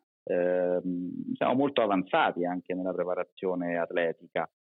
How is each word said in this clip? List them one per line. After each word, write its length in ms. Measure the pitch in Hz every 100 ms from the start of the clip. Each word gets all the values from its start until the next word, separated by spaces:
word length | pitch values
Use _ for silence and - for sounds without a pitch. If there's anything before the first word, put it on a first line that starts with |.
| _ _ -
ehm, 1080 | 90 90 90 90 90 90 87 87 - -
siamo 220 | - - 127
molto 260 | 139 131
avanzati 640 | 107 95 92 165 113 87 87
anche 300 | 90 - 92
nella 180 | 92
preparazione 840 | 87 87 90 90 - 95 90 87 85
atletica, 720 | 82 87 85 - 85 87 80 _ _